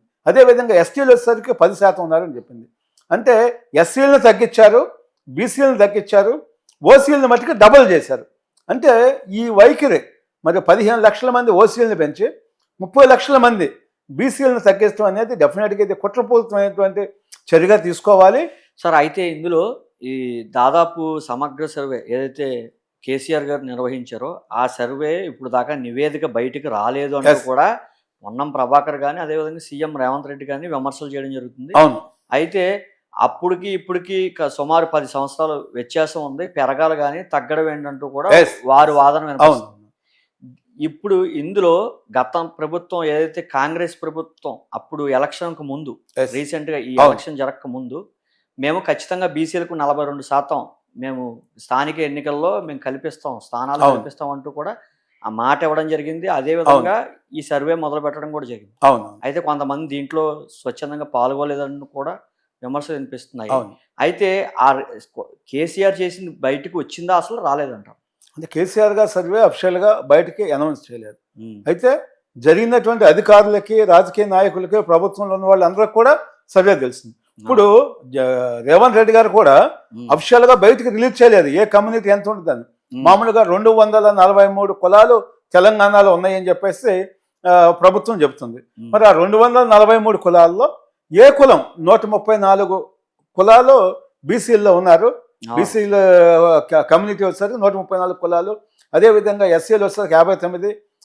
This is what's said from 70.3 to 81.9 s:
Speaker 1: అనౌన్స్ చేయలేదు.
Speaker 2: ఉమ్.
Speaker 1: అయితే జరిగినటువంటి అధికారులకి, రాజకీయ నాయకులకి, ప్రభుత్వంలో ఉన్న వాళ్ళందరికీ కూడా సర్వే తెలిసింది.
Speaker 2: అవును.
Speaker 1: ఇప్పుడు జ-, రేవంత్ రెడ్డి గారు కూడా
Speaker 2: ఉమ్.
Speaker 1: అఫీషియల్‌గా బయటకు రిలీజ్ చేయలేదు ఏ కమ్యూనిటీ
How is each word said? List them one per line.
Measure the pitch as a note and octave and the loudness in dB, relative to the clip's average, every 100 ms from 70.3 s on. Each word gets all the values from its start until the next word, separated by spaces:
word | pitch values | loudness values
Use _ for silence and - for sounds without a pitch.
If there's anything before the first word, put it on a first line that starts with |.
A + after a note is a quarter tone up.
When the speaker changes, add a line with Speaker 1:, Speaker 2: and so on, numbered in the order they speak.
| - F#3+ | -6 -6
Speaker 1:
అనౌన్స్ | C#3 D#3 C#3 _ | -4 -6 -8 _
చేయలేదు. | A#2+ G#2+ G#2+ _ _ | -20 -20 -20 _ _
Speaker 2:
ఉమ్. | A2+ G#2+ B2 | -20 -12 -6
Speaker 1:
అయితే | F3+ B3 C#4+ - _ _ A#2+ | -2 -2 -2 -6 _ _ -2
జరిగినటువంటి | C3 E3+ A#3 A#3+ A3 A#3 F3+ | 0 2 2 -2 -2 4 4
అధికారులకి, | F3+ G#3+ G#3 G#3 G#3 G#3 A3 | 4 6 4 4 -2 -2 0
రాజకీయ | G3+ F3 F3+ G#3+ G#3 | 4 4 4 -4 -2
నాయకులకి, | F#3+ G3 F3 F3+ G#3 | 0 0 -2 -4 -4
ప్రభుత్వంలో | E3+ E3+ G3 G3 G3 F#3+ | 0 -2 -2 -6 -8 -4
ఉన్న | F#3+ | 0
వాళ్ళందరికీ | F#3+ E3+ F#3+ A3 | 2 2 0 -2
కూడా | A3 B3 D4+ - _ _ | 2 2 2 -2 _ _
సర్వే | F#3+ F#3+ E3 | 2 2 0
తెలిసింది. | B2+ B2+ A2+ _ | -2 -10 -20 _
Speaker 2:
అవును. | _ _ | _ _
Speaker 1:
ఇప్పుడు | - A#3+ G3+ A3 C#4+ - B2+ | -2 2 6 4 2 -6 -12
జ-, | C3 B2+ B2+ B2 A#2 B2 | -6 -4 -4 -6 -6 2
రేవంత్ | F3 B3 A3 | 4 4 4
రెడ్డి | A3 | 4
గారు | A3+ G#3+ | 4 4
కూడా | G#3 D#3 C#3+ C#4 - _ A2+ | 2 6 6 4 -2 _ -18
Speaker 2:
ఉమ్. | A#2+ | -4
Speaker 1:
అఫీషియల్‌గా | D#3 - A#3+ B3 | -4 2 4 6
బయటకు | B3 G3+ C4 B3 | 6 6 4 -2
రిలీజ్ | G#3+ B3 B3 | -4 -4 4
చేయలేదు | A#3 G3+ D3 | 6 6 2
ఏ | D#3+ G#3 | 0 2
కమ్యూనిటీ | G3+ G#3+ | 2 0